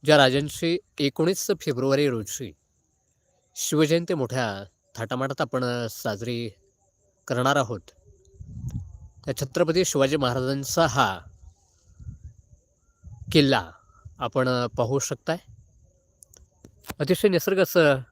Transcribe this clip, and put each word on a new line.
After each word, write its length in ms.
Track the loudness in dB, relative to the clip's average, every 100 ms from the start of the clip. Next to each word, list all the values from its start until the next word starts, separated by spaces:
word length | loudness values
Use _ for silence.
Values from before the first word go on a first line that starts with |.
ज्या 120 | 6 6
राजांची 600 | 8 4 -2 -4 -2 -2 _ -2
एकोणीस 520 | -2 0 0 0 -2 -4
फेब्रुवारी 480 | -2 -2 0 2 2
रोजी 440 | 0 -6 -10 -12 -16 _ _ _ _ _ _ _ _ _ -10
शिवजयंती 580 | -2 2 4 2 0
मोठ्या 500 | -2 -2 -2 -2 -4 -10 _ _ -10
थाटामाटात 440 | -6 -4 -4 -4
आपण, 240 | -4 -2
अ, 240 | -2 -2 -6
साजरी 640 | -6 -6 -6 -6 -6 -8 -12 _ _ _ _ _ _ -6
करणार 280 | 0 2 2
आहोत, 240 | 0 -6 -12 _ _ -20 _ -20 -16 -12 -10 -10 -12 -18 -20 -14
त्या 120 | -8 -6
छत्रपती 480 | -4 0 2 2
शिवाजी 320 | 0 2 2 2
महाराजांचा 680 | 0 0 -2 -4 -4 2 2
हा 340 | 4 2 2 -10 -20 -20 _ _ _ _ -20 -16 -16 -18 -20 _ _ _ _ _ _ -20 -18 2
किल्ला 380 | 4 6 4 0 -14 _ _ -20 -8
आपण, 300 | -4 -2 0
अ, 180 | 0 -2
पाहू 320 | -2 -2 0
शकताय. 400 | -4 -8 -6 -6 -6 -20 -20 _ _ _ _ _ _ -20 -20 _ -20 _ -16 -8
अतिशय 280 | -2 2 4
निसर्ग 340 | 2 0 0
असं 340 | 2 4 4 4 -2